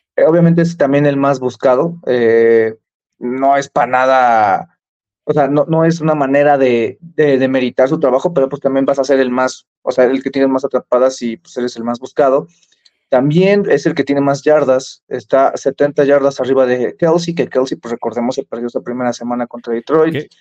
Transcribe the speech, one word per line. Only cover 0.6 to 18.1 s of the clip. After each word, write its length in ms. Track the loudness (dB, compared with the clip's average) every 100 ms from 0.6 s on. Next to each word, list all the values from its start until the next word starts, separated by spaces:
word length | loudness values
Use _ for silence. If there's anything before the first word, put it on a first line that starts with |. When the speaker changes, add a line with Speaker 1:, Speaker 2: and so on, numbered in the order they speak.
Speaker 1:
es 140 | 0 0
también 300 | 0 2 0
el 100 | 0
más 240 | 0 -2
buscado, 600 | -4 -2 0 2 0 -4 -4
eh, 680 | 0 2 4 4 4 2 -4 _ _ _ _
no 380 | -8 -2 0 0
es 120 | 0
pa' 180 | -2 -2
nada, 920 | 0 2 2 4 2 2 0 -4 _ _ _ _ _
o 80 | -4
sea, 160 | 0 0
no, 180 | 0 0
no 160 | 2
es 160 | 2 0
una 140 | -2
manera 440 | 0 0 2 2 4
de, 400 | 2 0 -2 -6
de, 380 | -10 -2 2 2
de 100 | 0
meritar 400 | 0 -2 0 0
su 100 | 0
trabajo, 320 | 0 0 0
pero, 160 | 0 -2
pues, 140 | -2
también 240 | -2 -2 0
vas 120 | -2
a 60 |
ser 160 | 0 0
el 100 | 0
más, 360 | 0 -2 -4 _ _
o 100 | -4
sea, 120 | 0
el 180 | 2 0
que 80 | -2
tiene 180 | -2 0
más 160 | 0
atrapadas 560 | -2 -6 -2 0 0 -2
y, 140 | -6 -8
pues, 200 | _ -8
eres 200 | -6 -6
el 80 |
más 160 | -8 -8
buscado. 480 | -6 0 2 0 -2 _ _ _ _ _ _
También 540 | 0 2 2 2 2 2
es 180 | 0 0
el 100 | -2
que 80 |
tiene 160 | -2 0
más 220 | 0 0
yardas, 580 | 2 2 2 0 -4 -14 _
está 480 | -12 -2 0 2 0
setenta 480 | -4 -2 -2 0
yardas 360 | 2 2 2 -2
arriba 240 | -2 0
de 320 | 2 0 -2 -2
Kelce, 380 | 0 0 -2
que 140 | -4 -4
Kelce, 280 | -2 -4 -6
pues, 140 | -10
recordemos, 460 | -8 -8